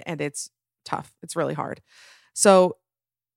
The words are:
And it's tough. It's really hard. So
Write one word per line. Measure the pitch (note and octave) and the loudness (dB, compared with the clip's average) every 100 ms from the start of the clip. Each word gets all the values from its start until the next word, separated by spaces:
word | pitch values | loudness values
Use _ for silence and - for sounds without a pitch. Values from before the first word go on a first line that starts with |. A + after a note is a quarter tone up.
| - | -6
And | D3+ | -6
it's | D3 - - _ _ _ - | -8 -8 -16 _ _ _ -10
tough. | - - _ | -10 -10 _
It's | E3+ E3+ | -10 -4
really | C#3+ D3+ | -4 -4
hard. | A#2+ - _ _ - - _ | -8 -10 _ _ -20 -20 _
So | - G#3 F#3+ F3+ - _ _ _ _ _ | 0 6 6 4 0 _ _ _ _ _